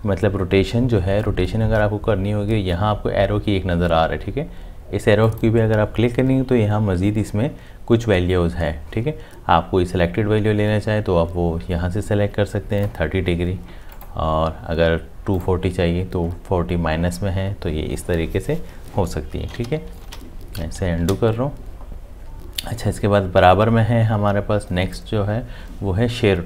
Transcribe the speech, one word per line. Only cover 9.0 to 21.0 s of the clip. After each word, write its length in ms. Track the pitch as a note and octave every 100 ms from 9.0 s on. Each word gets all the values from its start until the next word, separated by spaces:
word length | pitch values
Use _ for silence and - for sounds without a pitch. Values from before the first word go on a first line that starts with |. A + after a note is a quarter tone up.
| B2
है। 100 | D#3 - - -
आप 200 | F2+ F2+
कोई 160 | F#2+ F2+
सिलेक्टेड 420 | F#2 F2 G2+ G#2
वैल्यू 260 | G#2+ G#2
लेना 260 | G#2 G#2 G#2+
चाहें 240 | G#2+ G#2+
तो 140 | G#2+ F2
आप 140 | E2+
वो 260 | F2 E2+ E2 -
यहाँ 200 | E2+ F2+
से 120 | G2+
सिलेक्ट 340 | F#2+ G#2 G2+ -
कर 100 | G2+
सकते 300 | G#2 - G2+
हैं, 180 | G#2 -
थर्टी 220 | F#2 F#2+
डिग्री, 380 | F2+ F2 F2 F#2 - - - - - -
और 420 | D#2 D#2 D#2+ D#2 -
अगर 340 | E2 E2 E2 - - -
टू 120 | F#2+
फ़ोर्टी 300 | F2+ F2+ F2+
चाहिए 360 | - E2+ F2 F2+
तो 240 | F#2 E2+ F2 -
फ़ोर्टी 300 | F#2 F2 F2
माइनस 420 | E2 D#2+ F2 F2
में 80 | G2
है, 220 | F#2 F#2+
तो 160 | G2+ F2+
ये 120 | D#2
इस 240 | - C2 -
तरीके 320 | E2+ E2 -
से 220 | - E3+ - - - -
हो 80 | F#2
सकती 340 | - - D2
है, 80 | D2 -
ठीक 180 | A#2+
है। 80 | D#3 F3 - - - - - - -
मैं 80 | D#2+
इसे 240 | - F#2
अनडू 240 | E2+